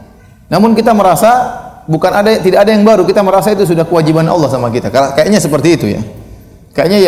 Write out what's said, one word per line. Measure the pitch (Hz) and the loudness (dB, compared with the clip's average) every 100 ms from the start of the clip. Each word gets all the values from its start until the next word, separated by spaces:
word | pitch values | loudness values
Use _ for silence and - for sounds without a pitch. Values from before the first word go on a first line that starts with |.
| - - - - - | -20 -20 -20 -20 -6
Namun | 170 226 220 | 0 0 2
kita | 226 | 0
merasa | 214 - - 226 247 247 - - - - | 2 2 2 2 2 -2 -8 -16 -14 -6
bukan | 160 285 | -2 -2
ada, | 202 208 220 | 0 0 0
tidak | 180 185 202 | 2 2 2
ada | 214 | 2
yang | |
baru, | 208 208 175 | 4 2 2
kita | 208 | 0
merasa | 190 190 185 202 | 0 0 0 -2
itu | |
sudah | 175 165 160 | 0 -2 0
kewajiban | 170 156 160 165 | 0 0 0 0
Allah | 175 135 | 0 -2
sama | 127 120 | -2 -4
kita. | 117 107 | -4 -2
Karena | 113 135 151 | -2 -2 -2
kayaknya | 165 208 | 0 0
seperti | 165 147 156 | 0 0 0
itu | 160 147 | 0 -2
ya. | 101 113 - - - - - - - | -6 -10 -14 -20 -20 -20 -20 -12 -4
Kayaknya | 170 208 | 0 2